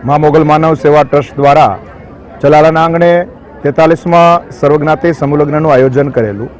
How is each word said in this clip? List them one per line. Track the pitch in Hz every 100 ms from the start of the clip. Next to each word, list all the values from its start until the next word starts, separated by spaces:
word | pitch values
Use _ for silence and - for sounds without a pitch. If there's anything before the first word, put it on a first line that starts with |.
| 117
મા | 147
મોગલ | 151 147 151
માનવ | 151 160 156
સેવા | 156 151 143
ટ્રસ્ટ | 143 131 -
દ્વારા | 143 143 127 92 - - - - - -
ચલાલાના | 143 151 160 160
આંગણે | 165 170 175 175 175 - - -
તેતાલીસમાં | 147 - 160 165 175 170 170 170 - 135
સર્વજ્ઞાતિ | 143 151 147 156 170
સમૂહ | 160 143 147
લગ્નનું | 147 151 156
આયોજન | 135 131 127 143 127
કરેલું. | 110 101 117